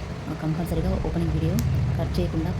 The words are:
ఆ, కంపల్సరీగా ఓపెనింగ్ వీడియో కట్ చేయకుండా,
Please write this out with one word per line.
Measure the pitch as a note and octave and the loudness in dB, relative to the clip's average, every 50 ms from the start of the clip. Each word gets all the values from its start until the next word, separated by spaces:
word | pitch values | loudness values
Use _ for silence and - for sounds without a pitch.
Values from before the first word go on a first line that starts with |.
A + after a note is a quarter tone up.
| - - - - - C#3+ | -6 -8 -8 -8 -6 -6
ఆ, | D#3 D#3+ D#3 | -6 -4 -2
కంపల్సరీగా | D#3 D#3 E3 E3+ E3 E3+ D#3+ D#3+ - - - - D#3 | -2 0 0 0 0 0 0 2 2 2 2 0 0
ఓపెనింగ్ | E3 E3+ E3+ D#3+ D#3 D#3 | 0 0 0 2 2 2
వీడియో | D#3+ D#3 F#3+ - - - - - - - - - | 2 2 2 2 0 0 2 2 2 2 2 0
కట్ | E3+ - - F3 | 0 0 0 0
చేయకుండా, | E3+ D#3+ - D#3 D#3+ D3+ - - | 0 0 0 0 -2 0 -2 -2